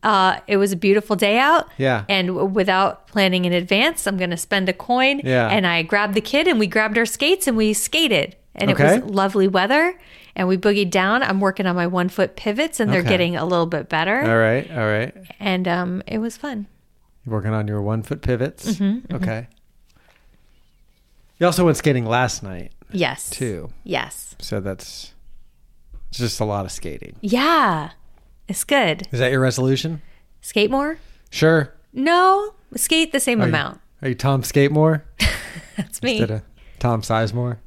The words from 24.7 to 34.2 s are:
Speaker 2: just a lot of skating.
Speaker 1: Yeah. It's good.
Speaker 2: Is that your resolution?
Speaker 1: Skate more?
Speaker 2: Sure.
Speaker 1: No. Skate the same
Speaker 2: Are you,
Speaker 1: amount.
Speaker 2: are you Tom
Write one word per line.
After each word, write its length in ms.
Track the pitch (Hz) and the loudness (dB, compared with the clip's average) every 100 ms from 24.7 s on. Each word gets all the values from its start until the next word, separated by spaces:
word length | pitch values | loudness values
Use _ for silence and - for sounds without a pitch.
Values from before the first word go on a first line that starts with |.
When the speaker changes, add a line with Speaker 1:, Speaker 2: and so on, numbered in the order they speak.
| 95 - - - - - - - _ _ - - - - | -10 -12 -18 -18 -20 -20 -20 -20 _ _ -20 -20 -14 -12
Speaker 2:
just 280 | - 120 - | -6 -6 -4
a 60 | 110 | -4
lot 200 | 101 95 | -4 -6
of 60 | |
skating. 440 | - - 69 - - | -10 -12 -12 -16 -10
Speaker 1:
Yeah. 720 | 208 240 285 330 240 160 151 - - - _ _ - | -2 0 2 2 2 0 -6 -14 -20 -20 _ _ -12
It's 160 | 185 | -10
good. 440 | - 285 202 156 - | 0 2 2 -2 -4
Speaker 2:
Is 80 | 123 | -2
that 120 | 127 | 2
your 100 | 131 | 2
resolution? 600 | 131 123 131 131 160 160 - - _ - | 2 2 0 0 -2 -8 -12 -20 _ -20
Speaker 1:
Skate 280 | - - 214 | -6 0 0
more? 260 | 269 285 320 - - - | 0 -2 -6 -14 -20 -16
Speaker 2:
Sure. 440 | - 160 160 143 - _ | 0 4 4 0 -8 _
Speaker 1:
No. 600 | - 277 349 370 392 415 - _ - | -4 2 4 4 4 0 -10 _ -8
Skate 360 | - 320 320 | 0 2 2
the 80 | 277 | 0
same 200 | 262 240 | 0 2
Speaker 2:
Are 40 | 196 | 2
you, 40 | |
Speaker 1:
amount. 300 | 156 143 - - _ | 0 -2 -8 -20 _
Speaker 2:
are 80 | 139 | -6
you 60 | |
Tom 280 | 123 | -2